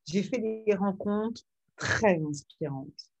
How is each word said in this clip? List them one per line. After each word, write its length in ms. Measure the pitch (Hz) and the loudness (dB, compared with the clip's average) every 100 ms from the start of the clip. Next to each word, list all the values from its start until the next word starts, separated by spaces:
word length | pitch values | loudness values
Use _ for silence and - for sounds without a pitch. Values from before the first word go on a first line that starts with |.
| - | -4
j'ai 160 | 185 | -2
fait 160 | - 247 | 0 -2
des 360 | 220 220 220 | -2 0 2
rencontres 680 | 196 196 190 208 208 220 240 - _ _ - | 2 2 0 0 0 0 -4 -14 _ _ -8
très 420 | - - 214 170 | -2 4 4 4
inspirantes. 880 | 151 147 - - 151 135 147 - - _ | 2 -6 -10 -8 -6 -6 -10 -16 -20 _